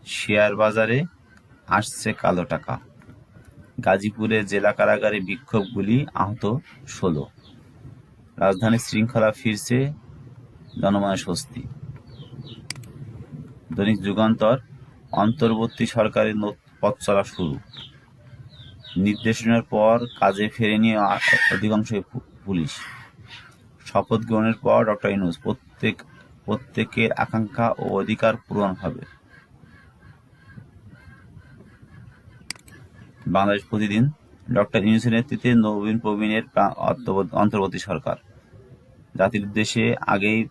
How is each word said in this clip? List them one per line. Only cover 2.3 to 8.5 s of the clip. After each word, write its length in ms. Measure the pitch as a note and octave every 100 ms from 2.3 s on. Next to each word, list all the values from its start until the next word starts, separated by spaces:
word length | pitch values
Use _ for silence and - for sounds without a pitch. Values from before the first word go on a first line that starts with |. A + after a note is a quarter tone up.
| F2+
টাকা। 360 | E2 D#2+ - B1+ - - - - - - - - - -
গাজীপুরে 600 | - F#2+ G#2 G#2 G#2+ A2
জেলা 280 | G2+ G2+ G2+
কারাগারে 480 | G#2 G#2 G#2 G#2+ G#2
বিক্ষোভগুলি, 880 | F2+ F#2+ - A2+ G2 F#2+ G2 A#2+ D3
আহত 420 | - F#2+ G#2 G2+ B2 - - -
ষোলো। 380 | - F#2+ D2+ C#2 - - - - - - - - - - -
রাজধানীর 420 | G2